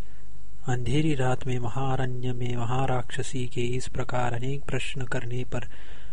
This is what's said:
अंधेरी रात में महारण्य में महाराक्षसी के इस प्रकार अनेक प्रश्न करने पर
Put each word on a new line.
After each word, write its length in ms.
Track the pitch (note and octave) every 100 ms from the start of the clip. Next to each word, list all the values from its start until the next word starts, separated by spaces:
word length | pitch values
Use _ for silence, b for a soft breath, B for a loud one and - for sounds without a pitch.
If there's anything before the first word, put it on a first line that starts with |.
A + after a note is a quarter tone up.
| b b b - - - -
अंधेरी 480 | B2 A#2 C#3+ D#3 C#3
रात 320 | B2+ B2+ C3
में 120 | B2+
महारण्य 760 | A#2+ C3 C3 C3 B2+ B2 B2
में 220 | B2 B2 B2
महाराक्षसी 920 | A#2 C3 C3+ B2+ A#2+ - B2+ C3 B2
के 140 | -
इस 260 | A#2+ B2+ -
प्रकार 460 | - B2+ B2 A#2+
अनेक 300 | A#2+ C3 C#3+
प्रश्न 380 | - - - C#3+
करने 420 | B2 B2+ A#2+ B2
पर 240 | B2 B2 - B B B B